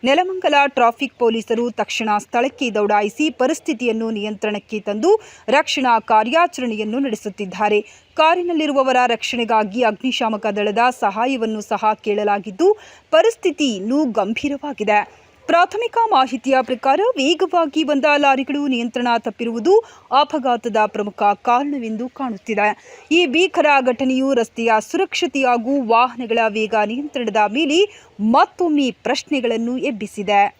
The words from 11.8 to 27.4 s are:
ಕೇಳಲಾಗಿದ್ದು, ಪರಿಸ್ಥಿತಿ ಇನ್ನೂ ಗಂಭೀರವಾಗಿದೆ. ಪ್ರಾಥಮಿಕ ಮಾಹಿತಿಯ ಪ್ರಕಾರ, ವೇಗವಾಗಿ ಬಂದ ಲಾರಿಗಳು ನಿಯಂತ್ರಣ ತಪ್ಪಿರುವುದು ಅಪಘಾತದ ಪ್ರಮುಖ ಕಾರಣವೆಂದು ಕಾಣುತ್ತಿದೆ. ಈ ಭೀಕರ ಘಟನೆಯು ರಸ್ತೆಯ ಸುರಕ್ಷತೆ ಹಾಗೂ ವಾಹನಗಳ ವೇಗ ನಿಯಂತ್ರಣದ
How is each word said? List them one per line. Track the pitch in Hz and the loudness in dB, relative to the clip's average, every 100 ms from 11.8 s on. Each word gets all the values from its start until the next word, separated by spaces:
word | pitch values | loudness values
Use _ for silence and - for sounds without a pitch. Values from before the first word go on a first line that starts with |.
| 214 214 | 0 -2
ಕೇಳಲಾಗಿದ್ದು, | - 208 208 202 208 190 359 427 - - _ - | -2 -2 0 -2 -4 0 2 2 -4 -20 _ 4
ಪರಿಸ್ಥಿತಿ | 440 453 359 330 285 202 | 4 2 -4 0 -2 -2
ಇನ್ನೂ | 202 277 294 220 | -2 0 0 0
ಗಂಭೀರವಾಗಿದೆ. | 196 226 294 277 294 254 214 208 - - _ _ - | -2 -2 -4 -6 -8 -6 0 0 0 -12 _ _ 0
ಪ್ರಾಥಮಿಕ | 339 359 403 466 466 466 | 2 2 0 -4 0 2
ಮಾಹಿತಿಯ | 359 262 247 247 262 247 | 2 2 -2 0 0 0
ಪ್ರಕಾರ, | 247 - 302 403 494 | -4 0 0 0 0
ವೇಗವಾಗಿ | 269 330 359 349 330 311 302 | 0 0 0 0 0 -2 0
ಬಂದ | 285 294 294 | 0 2 2
ಲಾರಿಗಳು | 285 269 269 285 285 | 4 2 -2 -4 -2
ನಿಯಂತ್ರಣ | 247 233 247 240 233 233 | -2 -4 -4 -2 -2 -2
ತಪ್ಪಿರುವುದು | - 233 233 226 415 453 - _ 262 | -8 -8 -2 4 4 2 -20 _ 0
ಅಪಘಾತದ | 294 311 254 240 240 214 214 - | 2 0 -2 -2 -2 0 0 -2
ಪ್ರಮುಖ | 208 - 208 202 - | -8 -2 0 0 0
ಕಾರಣವೆಂದು | 240 285 285 226 220 254 - | 0 0 -6 -6 -8 -8 -8
ಕಾಣುತ್ತಿದೆ. | 269 202 - 208 208 202 - - - 320 | -8 -8 -6 0 0 -2 -12 -20 0 2
ಈ | 349 269 | 2 2
ಭೀಕರ | 359 - 294 277 254 | 0 2 4 4 2
ಘಟನೆಯು | 240 262 262 269 262 | 0 0 0 0 0
ರಸ್ತೆಯ | 220 - 226 220 - | -2 -2 0 0 0
ಸುರಕ್ಷತೆ | 339 381 - 254 277 254 | -2 -2 -2 -4 0 0
ಹಾಗೂ | 240 226 277 233 | 0 0 -2 2
ವಾಹನಗಳ | 226 254 240 240 233 226 208 | 2 2 -2 -4 0 0 -2
ವೇಗ | 220 220 208 | -2 0 -2
ನಿಯಂತ್ರಣದ | 240 294 269 226 208 | -4 -6 -6 -2 0